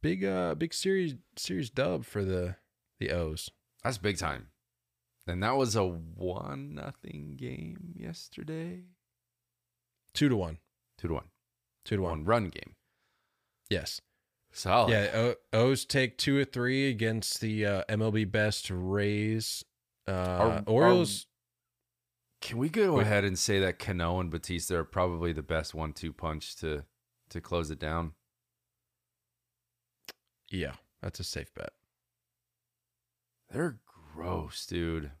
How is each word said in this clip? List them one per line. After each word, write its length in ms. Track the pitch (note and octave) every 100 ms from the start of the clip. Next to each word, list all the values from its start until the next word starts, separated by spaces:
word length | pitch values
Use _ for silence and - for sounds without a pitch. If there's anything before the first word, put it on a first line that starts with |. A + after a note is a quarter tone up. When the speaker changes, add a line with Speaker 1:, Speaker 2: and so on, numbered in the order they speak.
Speaker 1:
Big, 220 | D3+ F#3+
uh, 300 | G3 F#3 F3 D3+
big 180 | E3
series, 420 | - F#3+ F#3+ F3 C3 _ -
series 360 | - F#3 B2+
dub 340 | - C#3+ E3 A#2
for 180 | G#2
the, 320 | F#2+ F#2 F2+ F#2 _ _ _ _
the 120 | -
O's. 380 | F2 D#2+ D#2 - _ _ _
Speaker 2:
That's 140 | A#2 A#2+
big 200 | F#2+ F2+
time. 320 | F2 C2+ A1 _ _ _ _ _ _ _ -
And 160 | F2
that 140 | G#2 C3+
was 180 | B2+ G#2+
a 80 |
one 920 | F#2+ E2+ E2 E2+ F#2 F2+ - C#3 C#3 D3+
nothing 600 | - - - D3+ D3+ C#3
game 580 | B2+ C3 D#3+ E3+ F3 F3
yesterday. 880 | - E3+ - - D#3 D#3+ E3 F3+ F3+ F3+ _ _ _ _ _ _ _ _ _ _ _
Speaker 1:
Two 160 | - D3
to 60 | A#2
one. 240 | F2 D#2 _ _ _ _
Speaker 2:
Two 100 | F2
to 60 | D#2
one. 100 | - _ _ _ _ _ -
Speaker 1:
Two 80 | G#2
to 40 |
one. 80 | F2+
Speaker 2:
on 140 | E2 D#2
run 240 | A#2 G2
game. 260 | - - - _ _ _ _ _ _ _ _ -
Speaker 1:
Yes. 300 | F#2 D#2 - _ _ _ _ _
Speaker 2:
Solid. 400 | - - G#2+ A2+
Speaker 1:
Yeah, 180 | A2 G2+
O-, 220 | A2 A#2+ - _
O's 320 | A2 A#2+ C3+ -
take 320 | C#3 B2+ -
two 200 | - C#3
or 80 | C3+
three 440 | A#2+ B2 C3 C#3
against 520 | A2+ A2+ A2+ - -
the, 240 | A2 G#2+ G#2
uh, 180 | G2 -
M 120 | G#2+
L 100 | A2
B 140 | G#2+ G#2
best 440 | G#2+ G#2+ G#2+ -
Rays. 920 | F#2 F#2 G2 G#2 G#2 G#2+ A2 A2 - - _ _ _ -
Uh, 40 |
Speaker 2:
Are, 520 | F#2+ F2+ F2+ G#2+ - G#2
Speaker 1:
Orioles. 600 | A2+ D3+ F3+ E3 G2+ -
Speaker 2:
are, 1200 | _ _ _ _ _ _ _ _ _ _ _ -
can 100 | A#2
we 120 | C#3+
go 240 | F#3 G3
Speaker 1:
Wait. 100 | D3 G#2
Speaker 2:
ahead 180 | G#2 G2+
and 120 | F#2
say 220 | - G2
that 200 | F#2+ F2
Cano 400 | - F#2 E2+ F2+
and 120 | F2
Batista 440 | E2 - F2 - F2
are 80 |
probably 500 | D#2 - F2+ E2+ E2+
the 100 | D#2
best 320 | D2+ D#2+ D2+ D#2+
one-two 380 | D#2 D2+ D#2+
punch 420 | - E2 D#2 - -
to, 280 | D#2+ D2 C#2+ _ _ _ _
to 120 | E2+
close 280 | - F2 D#2
it 100 | D2+
down? 340 | D#2 E2 E2 - _ _ _ _ _ _ _ _ _ _ _ _ _ _ _ _ _ _ - - _ _ _
Speaker 1:
Yeah, 240 | F#2 D2 D2+ _ _
that's 180 | - -
a 40 |
safe 300 | E2+ - -
bet. 200 | - G1+ _ _ _ _ _ _ _ _ _ _ _ _ _ _ _ _ _ _
Speaker 2:
They're 260 | - E3+ A2+ _ - - D#2+
gross, 500 | E2+ D#2+ D2+ - -
dude. 460 | F2 E2+ E2 C#2+ C#2